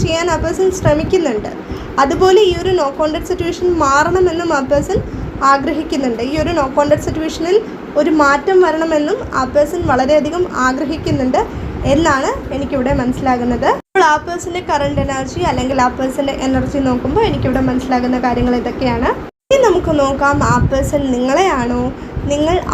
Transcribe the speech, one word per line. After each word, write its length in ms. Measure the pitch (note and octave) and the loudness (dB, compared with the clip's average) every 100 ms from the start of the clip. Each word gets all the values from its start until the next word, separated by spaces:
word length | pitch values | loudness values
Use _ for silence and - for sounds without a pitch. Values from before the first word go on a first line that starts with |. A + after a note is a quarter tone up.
ചെയ്യാൻ 240 | E4+ E4 F4 | 0 0 0
ആ 40 | D#4 | -2
പേഴ്സൺ 240 | D#4+ F4+ F#4+ F#4 | -2 0 0 2
ശ്രമിക്കുന്നുണ്ട്. 720 | D#4+ D4+ D#4+ F#4 D#4 G#3+ - - - - - - | 0 2 2 0 0 -2 -6 -10 -12 -12 -6 0
അതുപോലെ 360 | C#4 E4 F#4 F#4+ G4 | 0 4 4 6 4
ഈ 20 | F4 | 2
ഒരു 100 | F4+ F4+ | 0 0
no 80 | C#4 C#4 | 0 -2
contact 280 | D#4 E4 E4 | -2 -2 -4
സിറ്റുവേഷൻ 360 | F4+ E4+ F4 F4+ E4+ | -4 -4 -2 -2 2
മാറണമെന്നും 680 | C#4 C#4 D#4+ F#4 F4+ E4 F4 C#4+ | 2 4 2 2 2 0 0 -2
ആ 40 | C4 | 0
പേഴ്സൺ 260 | C#4+ D4 G4 - - - - C4+ | 0 0 -2 -2 -8 -8 -2 2
ആഗ്രഹിക്കുന്നുണ്ട്. 720 | C#4 D4+ D4+ D#4 - C4 A3+ B3 | 2 2 -4 -2 -2 -2 -4 -4
ഈ 20 | D#4 | -2
ഒരു 80 | D#4 E4 | 0 0
no 60 | C4+ D4+ | 0 0
contact 260 | D4 D4 - | 2 2 0
സിറ്റുവേഷനിൽ 500 | D#4 D#4+ - E4 G4+ - - - D4 | -4 -4 -4 0 0 0 -10 -4 0
ഒരു 120 | D4+ D#4 | 2 4
മാറ്റം 360 | C#4+ C#4+ F#4 F#4+ F4 | 4 2 4 4 4
വരണമെന്നും 540 | D#4 E4 D4+ D4 A#4+ - - | 2 0 0 0 -2 -4 -4
ആ 20 | C4 | 0
പേഴ്സൺ 280 | D4 D4 F4 E4 | 0 0 0 0
വളരെയധികം 520 | C4 C4 D4+ C#4+ E4+ F4+ - B3+ | 2 4 2 2 -2 -2 0 0
ആഗ്രഹിക്കുന്നുണ്ട് 760 | C4 C#4+ D#4 E4 D4 B3+ D4 A4+ - - - - | 0 -2 -4 -2 0 0 0 -2 -6 -8 -4 0
എന്നാണ് 360 | C#4+ E4 C4+ E4 C#5 - C4+ | 2 4 2 0 -4 -6 -6
എനിക്കിവിടെ 380 | C#4+ C#4 B3+ C#4+ | -4 -2 0 0
മനസ്സിലാകുന്നത്. 680 | B3+ B3+ C4+ B3 A#3+ A#3 C#4+ C5 - | 0 -2 0 0 0 0 0 -2 -2
അപ്പോൾ 140 | F#4+ E4 | 2 2
ആ 40 | D4+ E4 | 2 -2
പേഴ്സൻ്റെ 360 | F4 F#4 F4 F4+ | -8 -6 -8 -4
കറന്റ് 320 | D4+ C#4+ C#4+ C#4 | -2 0 -2 -2
എനർജി 360 | C4+ C4 E4+ F4 | -4 -6 -2 -2
അല്ലെങ്കിൽ 260 | B3+ B3+ C4+ B3 | 0 0 2 0
ആ 20 | B3 | 0
പേഴ്സൻ്റെ 360 | C4 C4 C#4 C4 C4 | -4 -2 -4 -2 -2
എനർജി 320 | C4 B3+ C#4+ C4 | 0 -2 -2 0
നോക്കുമ്പോൾ 360 | B3 B3+ E4 G#4+ | 0 0 0 2
എനിക്കിവിടെ 340 | C#4 C4+ B3+ C4 | 0 0 0 0
മനസ്സിലാകുന്ന 480 | B3+ - B3+ B3 B3+ B3+ | -2 0 -2 0 0 0
കാര്യങ്ങൾ 280 | A#3+ B3 B3 | 0 0 0
ഇതൊക്കെയാണ്. 480 | A#3+ - C4 A#3 C#4 B4+ - _ _ | -2 -2 -2 0 0 -2 -8 _ _
ഇനി 80 | C5+ A4+ | 4 4
നമുക്ക് 240 | F4+ E4 D4+ | 4 2 0
നോക്കാം, 360 | C#4 C4+ C#4+ C#4+ A#3 | 0 2 0 2 2
ആ 20 | A#3+ A#3+ | 2 2
പേഴ്സൺ 320 | C4+ C4+ D4 C#4 B3 | 0 0 -2 0 0
നിങ്ങളെയാണോ, 680 | B3+ D4 F#4+ C#4 A#3+ B3 B3+ - - - - | 2 2 2 0 -2 -2 -4 -6 -10 -6 -4
നിങ്ങൾ 240 | C#4+ D#4 F4+ - | 0 0 0 0